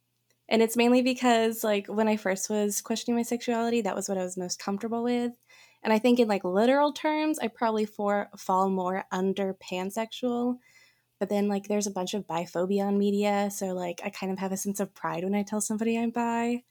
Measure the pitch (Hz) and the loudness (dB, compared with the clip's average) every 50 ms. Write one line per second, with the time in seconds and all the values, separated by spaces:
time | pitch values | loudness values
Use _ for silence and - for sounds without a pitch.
0 | _ _ _ _ _ _ _ _ _ - - 226 226 226 - 240 233 240 247 254 | _ _ _ _ _ _ _ _ _ 0 2 4 4 2 4 4 4 6 6 6
1 | 247 254 254 254 247 254 233 226 226 226 226 220 - 220 208 202 202 - 202 208 | 4 2 0 2 4 4 4 4 4 2 0 -2 0 0 0 0 0 -2 -2 0
2 | 220 220 214 214 - 190 190 190 - - 214 214 208 208 202 - - - 226 220 | 2 2 2 0 0 -2 -2 -2 -2 -2 -2 0 0 0 -2 -4 -4 -4 -4 -4
3 | - - 240 233 233 - 240 240 - - 240 226 233 233 233 240 220 190 185 - | -2 -2 0 0 0 -2 -4 -4 -2 -2 -2 0 0 0 0 0 0 0 -2 -4
4 | 196 - 202 190 185 180 180 185 180 180 - - - - 202 202 - 226 226 233 | -4 -2 -2 -2 -2 -4 -4 -6 -6 -6 -6 -6 -4 -4 -4 -4 -4 -4 -4 -2
5 | 233 247 247 240 240 240 240 _ _ _ - - - _ _ _ - 214 220 214 | -2 0 0 0 -2 -4 -6 _ _ _ -20 -20 -20 _ _ _ 0 2 2 4
6 | - 254 240 240 240 214 208 190 - 180 180 196 220 247 269 285 294 294 277 - | 6 4 6 6 6 4 4 0 0 0 2 4 4 6 6 4 4 2 0 0
7 | - 311 302 302 311 311 311 302 - 220 - - 247 226 220 214 214 214 - - | -2 0 0 2 0 0 0 -2 -2 -6 -4 -2 -2 0 0 0 -2 -2 -4 -4
8 | 208 202 202 202 202 - - 202 - - 190 185 190 190 190 190 185 180 185 190 | 0 0 0 0 -2 -4 -10 -14 -2 0 2 2 2 2 0 0 0 -2 -2 -4
9 | - - - 185 185 196 190 196 202 190 190 - - - 190 180 185 196 202 226 | -4 -4 -4 -2 0 0 0 0 -2 -4 -4 -8 -10 -8 -6 -6 -6 -6 -4 -6
10 | 226 220 - - - 247 240 240 240 247 247 247 _ _ _ - _ _ _ _ | -6 -6 -6 -6 -4 -4 -2 0 -2 -2 -2 -4 _ _ _ -20 _ _ _ _
11 | _ _ _ _ 202 196 208 208 202 208 202 196 196 - 208 208 202 208 196 185 | _ _ _ _ -4 -2 0 0 2 2 0 -2 -2 -2 -2 -2 0 -2 -4 -4
12 | 185 185 - 208 185 - 160 165 175 170 - 165 180 185 202 202 196 202 202 202 | -4 -4 -4 -6 -6 -4 -4 -4 -4 -4 -2 -2 -2 0 0 0 2 2 2 2
13 | 202 202 202 202 208 208 202 202 202 202 196 - 202 185 180 180 180 175 175 - | 2 2 2 2 2 2 2 2 0 -2 -2 -4 -6 -4 -4 -4 -4 -6 -8 -6
14 | - 202 196 - - 190 190 185 190 190 190 190 - 202 196 - 202 196 - - | -8 -10 -8 -6 -4 -4 -2 -2 -2 -4 -2 -2 -2 -4 -2 -2 -4 -4 -6 -6
15 | - 160 160 165 175 190 202 208 202 202 - 214 208 - 220 208 226 226 226 226 | -6 -4 -4 -2 -2 0 0 0 0 0 -2 -4 -2 -2 -2 -2 0 0 0 0
16 | 233 233 233 240 233 233 233 233 233 233 240 240 - _ | 0 -2 -2 -2 -2 -2 0 0 0 -2 -2 -4 -6 _